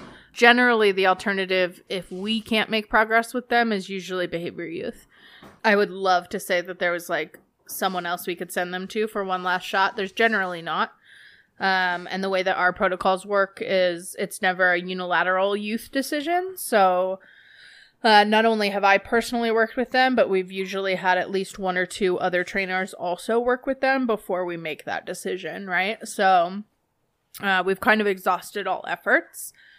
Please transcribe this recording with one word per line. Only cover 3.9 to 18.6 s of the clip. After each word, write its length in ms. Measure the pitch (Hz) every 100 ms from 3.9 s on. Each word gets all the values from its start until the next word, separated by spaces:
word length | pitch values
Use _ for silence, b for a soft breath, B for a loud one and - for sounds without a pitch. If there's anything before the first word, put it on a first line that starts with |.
| 190 175 185 180
behavior 380 | 165 170 - 165
youth. 420 | 175 208 - _ B B B B B
I 100 | 226
would 160 | 202 196
love 380 | 190 190 180 180
to 100 | 202
say 220 | - 180
that 180 | 180 175
there 140 | 175
was, 160 | 170 170
like, 320 | 160 160 - _ _ -
someone 400 | - 196 185 175
else 220 | 175 -
we 80 | 170
could 160 | 175
send 200 | 196 180
them 140 | 185 190
to 200 | 220 220
for 160 | 214
one 180 | 190 185
last 220 | 185 180 -
shot. 300 | 196 190 -
There's 160 | 190
generally 500 | - 226 214 185 170
not. 300 | 165 165 226 _ b b b b b -
Um, 480 | 190 190 185 175 180
and 140 | 190
the 80 | 190
way 140 | 190
that 120 | 190 180
our 160 | 180
protocols 540 | 180 190 180 190 185 202
work 320 | 202 190 -
is 540 | - 190 180 170 190 -
it's 240 | 196 -
never 320 | 185 180 180
a 80 | 175
unilateral 760 | 180 185 180 170 180 185 196 208
youth 340 | 208 226 -
decision. 640 | 277 262 294 294 349 370 370
So, 600 | - 220 190 180 185 190 B B B B B B B B
uh, 220 | 233 208
not 220 | 208 214 226
only 240 | 220